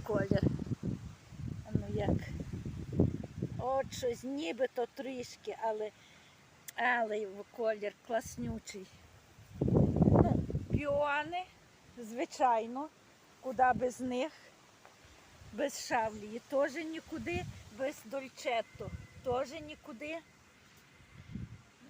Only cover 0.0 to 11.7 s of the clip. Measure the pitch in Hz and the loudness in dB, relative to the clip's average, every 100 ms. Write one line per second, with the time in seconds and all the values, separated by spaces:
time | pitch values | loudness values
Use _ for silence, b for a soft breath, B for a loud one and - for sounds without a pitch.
0 | - 202 196 - - - - - - - | 2 2 6 6 4 2 -2 -2 -2 -4
1 | - - - - - - - - 202 208 | -6 -14 -16 -8 -8 -8 -2 -2 0 0
2 | 202 - - - - - - - - - | 2 0 -2 -8 -6 -8 -6 -8 -4 0
3 | - - - - - - 240 269 269 - | 0 0 -8 -6 -6 -4 -2 -2 -2 -4
4 | 247 233 247 277 330 254 254 247 233 - | -4 -4 -6 -4 -4 -2 -2 -2 -6 -6
5 | 247 247 240 - 220 - 226 214 214 - | -8 -8 -10 -12 -10 -4 -2 -2 -4 -10
6 | B B B B B - - - 247 240 | B B B B B -20 -10 -2 2 2
7 | 220 214 202 202 - - 220 214 202 - | 2 -2 -4 -8 -10 -2 0 0 -4 -6
8 | - 233 - - 240 226 - 202 190 - | -4 -2 -2 -6 -4 -6 -8 -12 -12 -18
9 | - - - - - - - - - - | -20 -20 -20 -20 -10 0 4 6 6 6
10 | - - 698 - - - - 277 294 285 | 8 8 8 6 2 -2 2 2 4 2
11 | 294 294 302 349 370 - - | 4 2 0 -4 -6 -14 -20